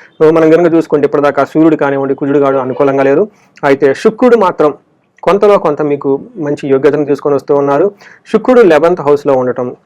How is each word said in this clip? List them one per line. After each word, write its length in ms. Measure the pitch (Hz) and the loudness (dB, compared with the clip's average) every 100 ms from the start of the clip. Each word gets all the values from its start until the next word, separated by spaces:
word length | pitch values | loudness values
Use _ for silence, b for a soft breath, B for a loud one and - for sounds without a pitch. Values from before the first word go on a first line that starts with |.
| B - | B 0
So 120 | 160 | 2
మనం 160 | 165 160 | 4 4
కనుక 240 | 165 175 | 4 2
చూసుకుంటే 300 | 165 156 151 | 0 0 -2
ఇప్పటిదాకా 400 | 139 147 143 139 | 0 0 0 -2
సూర్యుడు 320 | 135 156 160 151 | -2 0 2 2
కానివ్వండి, 380 | 143 139 135 | -2 -2 -4
కుజుడు 240 | 135 139 143 | -4 -2 0
కాడు 180 | 139 135 | 0 -2
అనుకూలంగా 460 | 127 127 139 135 | -4 -2 -2 0
లేరు. 260 | 135 147 214 b b _ | 0 0 -2 b b _
అయితే 300 | 143 139 143 | -2 0 0
శుక్రుడు 420 | 135 220 220 254 233 | 0 -2 0 2 2
మాత్రం 380 | 185 170 151 - _ _ _ _ | 2 0 -2 -2 _ _ _ _
కొంతలో 360 | - 202 208 196 | -2 0 2 2
కొంత 240 | 175 147 | 0 -4
మీకు 380 | 151 143 143 135 - 202 | -4 -4 -2 -4 -6 -10
మంచి 320 | 147 143 143 | -8 -6 -2
యోగ్యతను 360 | 135 143 147 | 0 0 0
తీసుకొని 300 | 143 135 151 | -2 -4 -2
వస్తూ 200 | 139 - | -4 -2
ఉన్నారు. 380 | 143 143 143 196 202 B B - | -2 0 0 -2 -4 B B -6
శుక్రుడు 280 | 220 220 254 | -2 2 4
లెవెన్త్ 400 | 202 151 165 175 | 4 4 2 0
హౌస్లో 340 | 147 143 143 | 0 -2 0
ఉండటం 420 | 131 127 120 123 - | 0 -2 -4 -8 -10